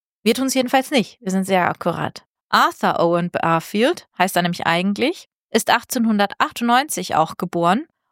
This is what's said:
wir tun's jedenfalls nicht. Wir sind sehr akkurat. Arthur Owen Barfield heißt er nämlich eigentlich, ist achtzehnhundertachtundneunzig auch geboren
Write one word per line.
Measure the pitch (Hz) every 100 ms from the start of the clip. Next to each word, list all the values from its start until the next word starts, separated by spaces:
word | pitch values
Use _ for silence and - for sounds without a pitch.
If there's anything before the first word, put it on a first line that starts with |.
| _ _
wir | 214
tun's | 240 269
jedenfalls | 262 247 269 262
nicht. | 277 190 -
Wir | 190
sind | 190
sehr | 190 190 175
akkurat. | - 180 165 151 - - _ _
Arthur | 214 294 - 202 -
Owen | 170 170 175
Barfield | - 165 165 - 208 254 349 - -
heißt | 185 180
er |
nämlich | 175 175 -
eigentlich, | 170 190 202 247 381 - _ _
ist | 226 -
achtzehnhundertachtundneunzig | 240 - 254 226 214 202 - 294 - 240 240 294 - 185
auch | - 160 -
geboren | 180 170 170 208 330 _ _